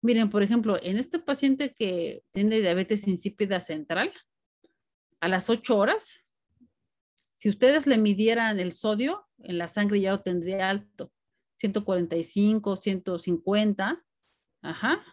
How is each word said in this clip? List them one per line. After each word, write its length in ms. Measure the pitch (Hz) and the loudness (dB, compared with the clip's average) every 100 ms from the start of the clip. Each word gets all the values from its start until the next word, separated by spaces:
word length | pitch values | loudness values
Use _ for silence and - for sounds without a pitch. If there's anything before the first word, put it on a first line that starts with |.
Miren, 280 | 233 226 214 | 2 2 2
por 140 | 208 | 2
ejemplo, 340 | 196 240 220 190 | 2 2 2 -2
en 180 | - 202 | -2 -4
este 200 | 269 339 | -4 -6
paciente 560 | 339 277 277 269 285 | -4 0 2 2 -2
que 480 | - 202 180 160 - _ | -4 -4 -2 -4 -8 _
tiene 300 | - 208 220 | 0 2 2
diabetes 480 | 196 175 185 214 202 | 2 0 0 -2 0
insípida 500 | 180 202 - 202 190 | -2 -4 -4 -2 -2
central, 540 | - 156 151 170 294 - _ _ _ _ _ _ _ _ _ _ | -4 -10 -4 -2 -2 -6 _ _ _ _ _ _ _ _ _ _
a 80 | 170 | -2
las 240 | 185 185 | -2 0
ocho 260 | 233 - 220 | -2 2 2
horas, 420 | 202 427 - - _ _ _ _ 247 _ _ _ _ _ _ | 4 0 -4 -20 _ _ _ _ _ _ _ _ _ _ _
si 160 | _ 208 | _ -4
ustedes 400 | 202 254 302 285 | 4 4 4 4
le 100 | 233 | 4
midieran 600 | 214 196 220 226 226 202 | 4 4 2 2 0 -2
el 120 | 180 | -4
sodio, 540 | 165 214 214 262 392 _ _ | -4 -2 0 -2 -4 _ _
en 200 | - 175 | -8 -6
la 100 | 170 | -4
sangre 320 | - 208 202 | -2 0 2
ya 120 | 190 | 2
lo 100 | 202 | 0
tendría 480 | 196 180 170 190 190 | -2 -4 -2 -2 -2
alto, 420 | 202 208 _ - _ _ _ _ | -2 -6 _ -16 _ _ _ _
ciento 300 | _ 208 202 | _ -4 -2
cuarenta 320 | 208 185 170 165 | -2 -2 0 -2
y 60 | |
cinco, 540 | 165 - 208 220 208 185 | -2 2 2 2 0 -4
ciento 420 | - 190 185 180 | -2 -4 -4 -6
cincuenta, 840 | 180 170 190 208 214 202 196 349 _ _ _ _ _ _ | -2 -2 0 2 2 0 -2 -4 _ _ _ _ _ _
ajá. 420 | - 165 226 359 - | -12 -4 -2 -2 -4